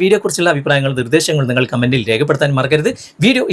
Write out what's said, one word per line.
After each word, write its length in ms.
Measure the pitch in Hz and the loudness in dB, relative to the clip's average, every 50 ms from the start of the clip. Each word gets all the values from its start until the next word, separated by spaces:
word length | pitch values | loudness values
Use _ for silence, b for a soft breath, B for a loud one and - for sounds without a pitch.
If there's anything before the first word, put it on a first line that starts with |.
| 180 | 2
വീഡിയോയെക്കുറിച്ചുള്ള 480 | 190 208 208 - 196 143 - 175 175 160 | 2 2 2 0 -2 -2 0 0 0 0
അഭിപ്രായങ്ങളും 420 | 143 139 147 143 139 135 139 135 127 | 0 0 0 0 0 0 0 -2 -2
നിർദ്ദേശങ്ങളും 480 | 120 117 131 165 151 - 156 147 135 120 123 | -2 0 0 0 0 0 0 0 0 0 0
നിങ്ങൾ 140 | 123 113 107 - | 0 -2 -2 -2
കമൻറ്റിൽ 320 | 120 123 123 135 127 104 113 | -2 0 0 0 0 0 0
രേഖപ്പെടുത്താൻ 420 | 113 113 147 151 147 139 151 143 139 131 | 0 0 0 0 0 0 0 0 0 0
മറക്കരുത്. 320 | 131 131 151 151 151 240 185 B B B B B 156 | 0 0 0 0 0 -2 -4 B B B B B 0
വീഡിയോ 180 | 240 269 254 262 - | 2 2 2 0 -2